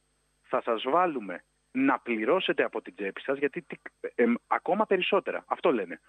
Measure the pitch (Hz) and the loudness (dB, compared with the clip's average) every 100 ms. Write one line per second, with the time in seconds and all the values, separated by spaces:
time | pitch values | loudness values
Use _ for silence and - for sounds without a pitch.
0 | _ _ _ _ _ 127 - 110 120 165 | _ _ _ _ _ -4 -2 -2 0 2
1 | 180 135 98 85 - _ _ 131 135 123 | 2 -2 -8 -10 -14 _ _ 0 2 2
2 | - 113 110 185 185 156 120 110 - - | 0 -2 2 2 2 0 0 -2 -10 -8
3 | 98 - - 139 143 - - - - - | -8 -6 -6 -2 -2 -4 -12 -14 -16 -12
4 | - - 117 120 - 117 - 196 214 190 | -8 2 2 2 0 -2 0 0 2 0
5 | - 196 - 87 - 127 185 120 87 - | 2 0 0 -6 -6 0 2 0 -2 -10